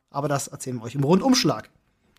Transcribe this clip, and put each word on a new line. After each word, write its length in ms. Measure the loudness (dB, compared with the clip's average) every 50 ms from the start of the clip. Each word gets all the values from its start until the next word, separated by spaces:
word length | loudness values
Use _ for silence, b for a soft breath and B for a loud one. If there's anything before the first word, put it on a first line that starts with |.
| _ _
Aber 180 | -8 -6 -2 -2
das 200 | -2 -2 -4 -6
erzählen 280 | -12 -12 -10 -8 -8
wir 80 | -8 -8
euch 100 | -8 -4
im 80 | -2 2
Rundumschlag. 640 | 4 4 4 4 4 2 4 4 0 0 -2 -6 -14 _ _ _ _ _ _ _ _ _